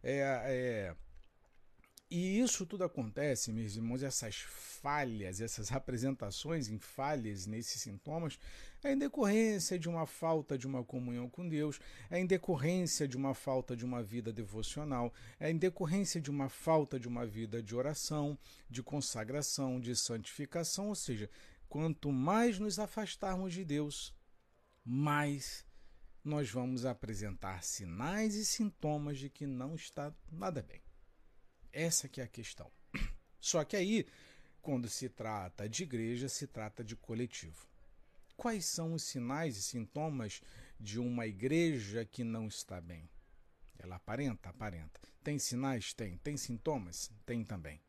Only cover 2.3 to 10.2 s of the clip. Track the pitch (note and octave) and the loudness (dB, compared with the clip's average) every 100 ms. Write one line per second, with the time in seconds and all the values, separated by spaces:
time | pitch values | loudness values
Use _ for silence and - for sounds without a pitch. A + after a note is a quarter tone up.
2.3 | G3+ B3 - F3+ G3+ F3+ - A2+ G#2+ D3 | 6 6 4 -2 0 0 2 -2 2 2
3.3 | B2+ - A2 A2 G#2 A2+ B2+ C#3 - A2+ | 4 2 0 0 0 0 0 0 -2 -2
4.3 | F#2+ - - - - C#3 D3 C3+ A2 F#2+ | -6 -8 -10 -12 -4 2 2 2 0 -2
5.3 | F#2 A2+ - G#2 C3 - B2 C3 C3+ G#2 | -2 -2 -2 0 0 0 0 2 0 -2
6.3 | G2 D3 E3 A2+ G#2+ - - C#3 D3 A2 | -4 0 0 0 -4 -6 -2 2 2 0
7.3 | G2 F#2+ A2 A2+ - - G2 - D#3 E3 | -4 -4 -4 -2 -4 -4 -6 -4 -2 -2
8.3 | - - - - - C#4 C#4 C#4 - G#3 | -4 -10 -10 -12 -4 2 4 2 4 6
9.3 | G#3+ A3+ G3+ E3 F3+ D#3+ E3+ D#3 - | 8 6 4 2 0 0 0 0 0